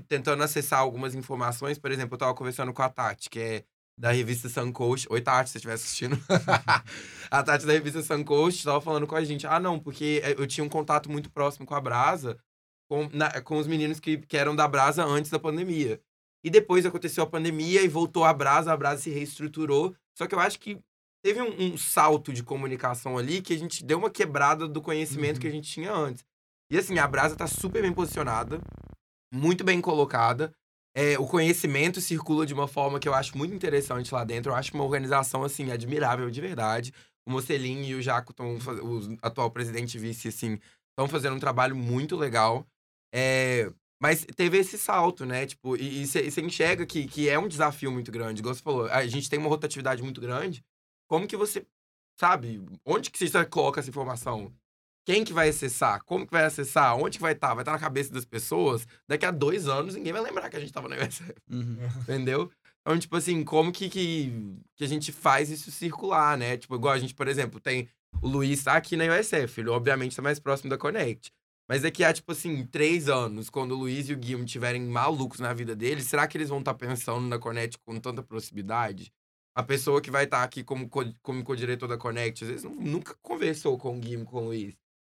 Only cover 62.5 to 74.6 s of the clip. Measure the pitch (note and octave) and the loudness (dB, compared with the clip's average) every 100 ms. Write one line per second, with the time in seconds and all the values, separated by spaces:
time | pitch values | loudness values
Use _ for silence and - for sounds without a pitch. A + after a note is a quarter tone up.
62.5 | _ _ _ D3+ E3 - E3+ F3 E3+ D3+ | _ _ _ -2 0 0 -2 0 -2 2
63.5 | D#3 E3 F3 F#3+ F#3+ E3+ D#3+ C3 A#2 G2+ | 4 4 0 -4 -2 0 0 -2 -4 -8
64.5 | F#2+ - - C#3+ D3+ D3 - D#3 C3+ D3+ | -12 -18 -8 -4 -2 -4 0 4 4 2
65.5 | D3+ - - E3+ - F#3+ E3 D3 C#3+ A#2+ | -4 -10 -8 -6 -6 0 4 4 4 0
66.5 | B2 - B2+ C#3 C3 B2+ - C3+ C#3 A#2+ | -4 -6 -2 2 2 -2 -4 -2 0 -2
67.5 | A2 C3+ B2+ A#2+ _ _ - C3 C#3 C#3 | -4 -4 -2 -4 _ _ -6 -2 0 2
68.5 | C#3 C3 D#3+ D#3+ E3 E3 F3 G#3+ D#3+ A#2 | 0 2 2 2 0 4 4 2 0 0
69.5 | - A2+ A#2+ B2 C3+ B2+ B2+ C#3+ D3 C#3 | -2 -2 0 2 2 0 -4 -2 -2 -2
70.5 | C#3 C3 C3+ D3+ G#3 B2+ A2+ - _ _ | -2 -2 -4 -2 -2 -2 -4 -12 _ _
71.5 | _ - C3+ D#3 D#3 E3 - - E3+ E3+ | _ -4 0 0 4 4 2 -4 -8 -4
72.5 | C#3+ B2 D3 D3+ E3+ C#3+ C3 A#2 G#2+ G#2+ | -4 -4 2 2 4 2 2 0 -4 -6
73.5 | C#3 B2+ C3 C3 C3+ C#3 C#3 B2 B2+ B2 | -4 -2 -2 -2 -4 -4 -6 -4 -6 -6
74.5 | A#2+ | -4